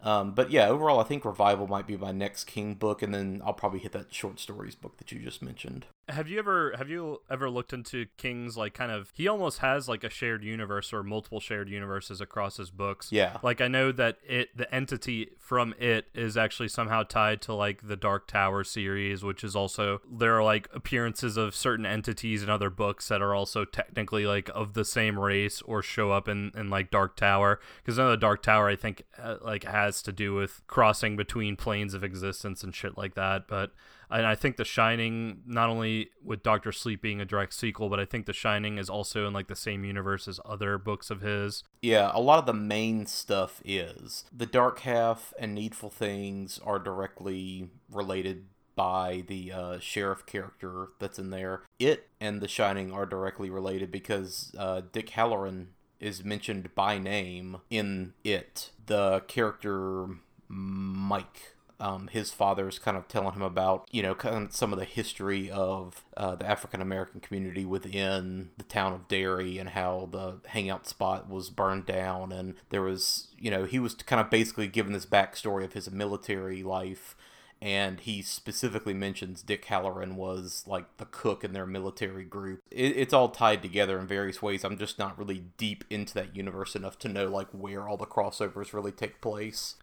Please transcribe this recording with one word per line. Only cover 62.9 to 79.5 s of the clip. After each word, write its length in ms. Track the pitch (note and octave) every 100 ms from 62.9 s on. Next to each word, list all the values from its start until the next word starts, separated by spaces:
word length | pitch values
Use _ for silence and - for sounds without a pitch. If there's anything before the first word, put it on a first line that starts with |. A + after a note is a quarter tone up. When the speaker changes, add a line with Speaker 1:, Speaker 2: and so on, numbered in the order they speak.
| G2
Speaker 1:
of 120 | -
telling 260 | G#2+ G2
him 80 | F#2+
about, 440 | F#2+ F#2 F#2+ F#2 -
you 100 | A#2
know, 140 | F#2+ F#2+
kind 300 | A#2+ A2 G#2
of 80 |
some 180 | - A2+
of 80 | F#2+
the 60 | F#2+
history 680 | A2+ G#2+ - G2 G2 F#2+
of, 540 | G2 F#2 F#2+ F#2 - - -
uh, 200 | F#2+ F2
the 100 | G2+
African-American 720 | G#2 - F#2+ F#2+ F#2+ F#2 -
community 460 | - G2 F#2+ F2+ F#2
within 840 | F#2+ F#2 G2 F#2+ F#2+ F#2 F#2 F#2 -
the 60 |
town 300 | - G#2 F#2+
of 140 | F#2 -
Derry 500 | F#2+ F#2+ F#2 F#2 F#2
and 120 | F#2+
how 380 | G2 F2+ F#2 F#2
the 280 | F#2+ F#2 F2+ -
hangout 380 | A2 F#2+ F#2 -
spot 420 | - F#2+ F#2 G2
was 200 | F#2+ F2+
burned 360 | - F#2+ F#2+ F#2
down, 460 | F#2 F#2 F#2 F#2
and 240 | F#2 F#2 - -
there 120 | G2+
was, 460 | F#2+ F#2 - - - -
you 140 | A2+
know, 140 | F#2+ F#2+
he 140 | B2+
was 140 | A#2+
kind 280 | - - A#2
of 80 | G#2+
basically 380 | A2+ A2+ - G#2
given 260 | A2+ G2+
this 120 | G2+ -
backstory 600 | G#2 F#2+ - G#2+ G2 F#2+
of 80 |
his 180 | G2+ F#2+
military 720 | G2 G2+ G2+ - G2 F#2+ F#2+
life 520 | F#2+ F#2+ F#2+ F#2+ - - - - - - G#2
and 340 | G2 G2 F#2
he 200 | - G2+
specifically 720 | F#2 - A2+ - B2+ G#2+ G#2+
mentions 480 | F#2+ G2 F#2+ F#2 F#2
Dick 240 | -